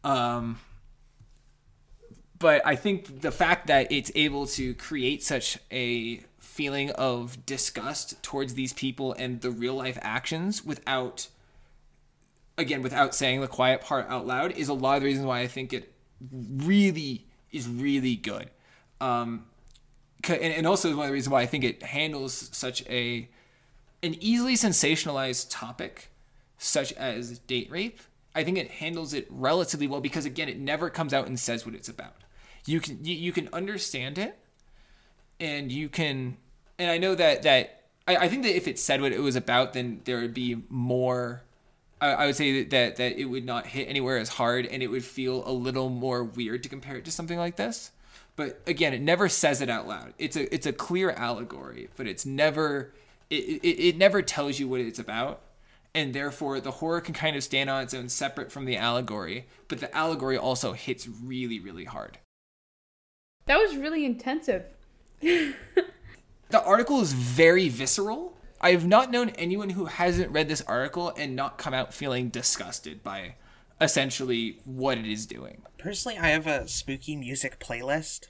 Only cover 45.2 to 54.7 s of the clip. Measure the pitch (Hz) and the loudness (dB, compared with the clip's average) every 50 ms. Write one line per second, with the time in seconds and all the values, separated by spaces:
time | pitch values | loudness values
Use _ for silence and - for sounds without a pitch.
45.2 | 127 127 127 127 - - 131 127 120 131 127 135 131 131 127 123 127 131 123 123 | -2 -2 -2 -2 -2 -2 -2 -2 -2 -2 0 0 0 0 -2 -2 -2 0 0 0
46.2 | 123 113 95 123 120 107 113 127 123 123 135 139 131 143 135 123 - 170 - - | -2 -4 -4 -6 -4 -4 -4 -4 -6 -8 -12 -12 -12 -12 -12 -12 -6 -6 -4 -4
47.2 | 165 165 175 170 175 175 170 - 202 233 226 - - - _ _ - - - - | -4 -4 -2 -2 -2 -2 -2 -2 -4 -4 -4 -6 -10 -14 _ _ -20 -20 -20 -20
48.2 | - _ _ - 147 135 - - - 170 170 - 165 147 131 120 139 151 175 175 | -20 _ _ -6 -6 -6 -6 -8 -4 -4 0 2 2 2 2 0 4 4 4 6
49.2 | 202 175 - - - 151 143 127 135 123 117 110 - - 104 82 62 64 - - | 6 4 4 4 4 4 4 4 0 0 -2 -4 -4 -6 -8 -10 -10 -14 -10 -8
50.2 | 156 151 - 156 135 - - 160 - 151 113 - - - 175 185 190 180 - - | -6 -4 -2 -2 -2 -2 -2 -2 -2 -2 -4 -4 -4 -2 0 2 2 2 0 0
51.2 | 120 120 123 104 120 - - 69 67 65 - 62 - - - - 127 107 - - | -2 -4 -4 -4 -6 -10 -12 -14 -14 -14 -14 -14 -14 -16 -12 -8 -6 -6 -4 -4
52.2 | - 139 135 139 147 156 143 156 156 151 143 139 127 - - - - - - _ | -4 -4 2 4 4 4 4 2 0 0 0 -2 -4 -6 -14 -20 -20 -20 -20 _
53.2 | _ _ 156 147 - 123 160 - - 175 165 - 156 180 170 165 190 196 190 202 | _ _ -2 -2 -2 -2 -4 2 2 2 2 6 4 4 6 8 6 6 6 6
54.2 | - - - 156 143 143 135 139 139 127 | 0 0 -2 0 -2 -2 -2 -2 -2 -2